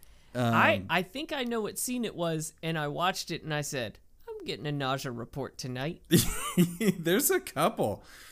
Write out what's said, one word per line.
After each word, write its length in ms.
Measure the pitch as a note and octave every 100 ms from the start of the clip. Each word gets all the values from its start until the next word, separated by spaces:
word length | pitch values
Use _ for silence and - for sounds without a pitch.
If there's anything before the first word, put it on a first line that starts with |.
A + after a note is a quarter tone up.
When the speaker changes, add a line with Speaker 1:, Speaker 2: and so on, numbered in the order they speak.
| - - -
Speaker 1:
Um, 200 | B2 A#2+
Speaker 2:
I, 280 | A#2+ B3+ - -
I 140 | E3+
think 300 | F#3 C4 D#4+
I 120 | D4
know 160 | B3 A#3
what 180 | G3+ -
scene 260 | - B3
it 100 | G#3+
was, 400 | D3 E3+ D#3+ D#3 -
and 160 | E3 E3
I 100 | D3
watched 420 | D3 F3 F#3 -
it, 120 | D#3+
and 100 | D3+
I 80 | D3
said, 380 | D3 C#3 A2 - - - -
"I'm 160 | A4
getting 220 | F#4 D3+ D3
a 60 |
nausea 400 | D3 C3+ C3+ C#3+
report 460 | A#2 A2+ C#3+ B2 -
tonight." 440 | C3 B2 C#3+ F3+ - E3 - - -
Speaker 1:
<laughs> 480 | - F3 - G#3+ F#3
There's 320 | D#3+ G3 C#4+
a 100 | F#4
couple. 600 | - C3 F3 A#3 B2+ G2 - - -